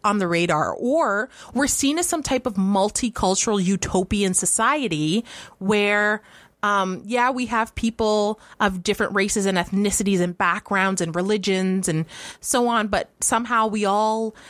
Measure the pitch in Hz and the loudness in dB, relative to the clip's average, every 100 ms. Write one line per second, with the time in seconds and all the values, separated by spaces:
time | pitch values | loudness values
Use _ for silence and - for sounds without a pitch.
0 | 208 208 180 170 170 151 139 - 240 311 | 0 2 2 2 2 2 0 -2 0 2
1 | 262 202 254 - - 233 285 - 277 320 | 2 0 -4 -8 -6 0 0 2 0 0
2 | 349 339 - 262 254 196 190 202 208 - | -2 -2 -2 -2 -2 -2 0 2 0 0
3 | 240 - 185 190 233 208 180 190 - 185 | -4 0 0 0 0 0 2 0 0 0
4 | 180 208 196 185 190 - 226 302 233 156 | 0 0 0 0 0 0 0 0 -2 -2
5 | 156 208 - - - - 190 208 208 208 | 0 0 -4 -12 -18 -8 0 2 4 2
6 | 208 214 - - - _ 208 202 185 185 | 2 0 -6 -20 -20 _ 0 0 0 -4
7 | 202 240 247 254 233 226 226 - 226 226 | -4 0 0 0 -2 -2 -2 -2 -4 0
8 | 220 214 208 208 - - 208 185 190 196 | 0 2 0 -2 -8 -2 -2 0 -2 0
9 | 214 196 196 220 196 185 175 190 202 - | 0 0 0 0 0 0 0 0 0 0
10 | 202 190 175 175 180 190 - 196 190 190 | 2 2 0 0 0 0 -2 0 0 0
11 | 165 170 190 208 190 185 185 190 185 160 | -2 -2 -2 -2 0 0 0 0 0 -2
12 | 160 - - - - 254 240 233 208 196 | -4 -8 -18 -12 -4 0 2 0 0 -2
13 | - - - 226 233 233 220 214 202 202 | -4 -6 -2 -2 0 0 0 0 0 2
14 | 220 220 220 - - | 0 0 -4 -8 -20